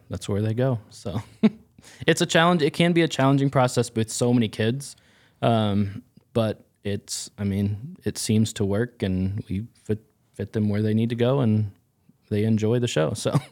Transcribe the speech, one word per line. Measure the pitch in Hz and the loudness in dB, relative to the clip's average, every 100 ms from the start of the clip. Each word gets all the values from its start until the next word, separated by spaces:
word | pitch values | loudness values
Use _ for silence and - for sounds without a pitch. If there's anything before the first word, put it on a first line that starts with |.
| - | -12
that's | 92 - | -10 -4
where | 101 | -2
they | 107 | -2
go. | 110 135 113 - | 0 -2 -2 -6
So | - 110 101 - - | -14 -10 -8 -10 0
<laughs> | 214 - _ _ - - - | 0 0 _ _ -20 -4 0
it's | 165 | 0
a | 170 | 2
challenge. | 170 170 180 | 4 4 4
It | 151 | 2
can | - 170 | 2 2
be | 170 | 4
a | 160 | 2
challenging | - 135 139 139 | 2 2 4 2
process | 135 127 - 117 | 2 2 2 -2
with | 113 110 | -2 -4
so | - 123 | -2 2
many | 123 110 | 2 2
kids. | - 110 135 - - _ _ _ _ | 0 -2 -2 -8 -18 _ _ _ _
Um, | 123 117 107 101 98 101 - _ _ | 2 2 2 0 -2 -6 -16 _ _
but | 120 110 - _ _ | -2 -2 -4 _ _
it's, | 101 101 - - - - | -8 -8 -8 -12 -12 -6
I | |
mean, | 101 98 98 101 139 185 | -4 0 -2 -4 -10 -10
it | - - | -8 -6
seems | - 110 110 | 0 0 0
to | - | -2
work, | 98 101 120 - | -2 -2 -4 -4
and | 98 92 92 101 - | -4 -2 -2 -4 -6
we | 95 113 _ | -8 -8 _
fit, | - 107 - _ _ | -8 -8 -8 _ _
fit | - 104 | -12 -6
them | 113 104 | -2 0
where | 104 | 0
they | 107 | 0
need | 107 117 | 0 0
to | 120 | 0
go, | 120 139 | 0 2
and | 117 107 104 - _ _ _ _ - | 2 2 0 -6 _ _ _ _ -4
they | 104 | -2
enjoy | 110 110 107 120 | 2 2 2 0
the | 120 | 0
show. | - 156 | 0 -2
So | - - 139 - | -2 -2 -2 -4